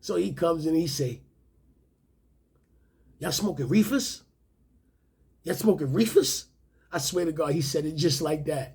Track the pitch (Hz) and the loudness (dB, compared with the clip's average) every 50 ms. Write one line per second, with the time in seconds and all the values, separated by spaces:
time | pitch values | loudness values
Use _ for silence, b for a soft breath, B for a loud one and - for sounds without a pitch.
0 | - - 202 175 175 196 151 131 175 170 170 165 151 160 160 160 170 160 131 - | -8 -4 -2 0 0 -2 -2 0 2 2 2 2 0 0 2 2 2 0 -2 -2
1 | 139 123 117 - - _ _ _ _ _ _ _ _ _ _ _ _ _ _ _ | -4 -4 -4 -8 -14 _ _ _ _ _ _ _ _ _ _ _ _ _ _ _
2 | _ _ _ _ _ _ _ _ _ _ _ _ _ _ _ _ _ _ _ _ | _ _ _ _ _ _ _ _ _ _ _ _ _ _ _ _ _ _ _ _
3 | _ _ _ _ - 180 147 - 202 208 170 139 139 127 156 214 214 214 254 277 | _ _ _ _ -6 -4 -2 -2 -2 -2 -2 -2 0 2 4 4 4 4 2 -2
4 | - - - - _ _ _ _ _ _ _ _ _ _ _ _ _ _ _ _ | -2 -2 -8 -10 _ _ _ _ _ _ _ _ _ _ _ _ _ _ _ _
5 | _ _ _ _ _ _ _ _ _ 165 180 - - 214 196 - 156 131 131 175 | _ _ _ _ _ _ _ _ _ -6 -6 0 2 2 2 2 2 -2 2 2
6 | 226 220 - 381 320 - - - - _ _ _ _ _ _ _ _ _ - 170 | 2 4 4 4 4 4 -2 -4 -8 _ _ _ _ _ _ _ _ _ -6 -4
7 | - - - 180 175 165 156 151 160 143 143 170 147 135 - 165 147 156 160 156 | -4 -2 -2 0 0 0 0 -2 0 0 0 0 0 0 -2 -2 -2 -2 -2 0
8 | 147 175 139 - 165 151 151 156 147 143 151 139 135 - | 2 2 2 2 0 -2 -2 -2 -2 -4 -4 -4 -4 -6